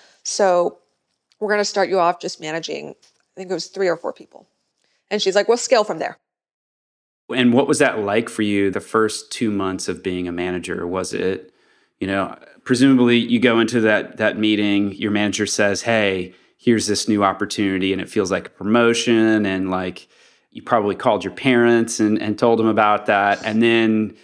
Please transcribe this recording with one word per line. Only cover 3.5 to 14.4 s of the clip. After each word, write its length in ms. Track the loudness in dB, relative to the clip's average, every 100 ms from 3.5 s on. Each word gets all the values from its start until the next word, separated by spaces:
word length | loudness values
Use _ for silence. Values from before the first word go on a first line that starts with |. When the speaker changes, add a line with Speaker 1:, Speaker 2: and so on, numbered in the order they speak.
Speaker 1:
was 140 | -8 -8
three 200 | -4 -2
or 80 | -2
four 160 | -6
people. 380 | -12 -18 -20 _ _ _ _ _ _ _
And 120 | -2
she's 140 | 0 2
like, 120 | 2
"We'll 80 | 0
scale 280 | 2 2 2
from 140 | -4
there." 180 | -8 -10 _ _ _ _ _ _ _ _ _ _ -8
Speaker 2:
And 200 | 0 2
what 140 | 4 2
was 120 | 2
that 200 | 2 2
like 280 | 0 -2 -2
for 140 | -4
you, 300 | -2 0 0
the 80 | -2
first 500 | -4 -2 -2 -4 -10
two 200 | -6 -4
months 360 | -2 -4 -6 -8
of 140 | -6
being 240 | -6 -6 -6
a 40 |
manager? 540 | -6 -6 -6 -6 -8 -6
Was 260 | -6 -6
it, 400 | -4 -4 -4 -10 _ _ _ _ _
you 80 | -4
know, 280 | -4 -4 -10 -20 _
presumably 540 | -2 4 6 6 6 4
you 220 | 2 2
go 200 | 4 4
into 200 | 2 2
that, 360 | 2 2 -2 -2
that 200 | -2
meeting, 540 | 0